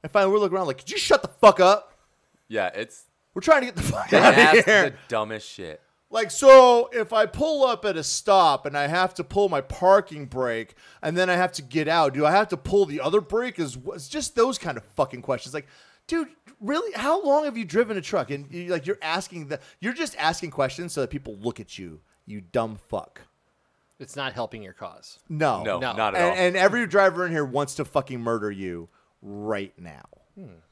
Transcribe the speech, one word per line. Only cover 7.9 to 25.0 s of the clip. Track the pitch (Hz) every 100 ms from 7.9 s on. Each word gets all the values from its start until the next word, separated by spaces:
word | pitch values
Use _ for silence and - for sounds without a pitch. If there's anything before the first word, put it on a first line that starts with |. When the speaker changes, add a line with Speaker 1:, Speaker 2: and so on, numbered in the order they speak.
| 160
Speaker 1:
a |
stop | 143 - - 196 165 139 147
and | 143
I | 143
have | 170 185 -
to | 165
pull | 196 202
my | 151
parking | 135 - 185 196 190 151 139
brake | 127 127 113 110 _ - _
and | 156 170
then | 185
I | 180
have | 180
to | 180
get | 135 160 156
out, | 165 147
do | 135 151
I |
have | 190 208
to | 160
pull | - 202 185
the | 147
other | 139 202
brake?" | 165 220 247 -
As | 151 123
w-, | 123
it's | 175 -
just | 302 262 240
those | 233 254
kind | 175 120
of | - -
fucking | 135 127
questions. | - 123 127
Like, | 151 135 _ _ _ -
dude, | 330 294 _ _ _
really? | 208 302 453
How | 226 262 339 320
long | 285
have | 302 233
you | 190
driven | 175 233 202
a |
truck? | 147 196 127
And | 143 139
you, | 175 175
like, | 175 143
you're | 196
asking | 156 170 185 175 143
the, | 151 - _
you're | 202
just | 254 311 -
asking | 156 165 170
questions | 143 131 - 175
so | 151
that | 127
people | 143 135 101
look | 113 117
at | 107 -
you, | 87 78 _ _ -
you | 104
dumb | 87 127 113 104 _
fuck. | 101 - - _ _ _ _ _ _ _ _
Speaker 3:
It's | 131 143
not | 131
helping | 123 113 113
your | 98
cause. | - 92 -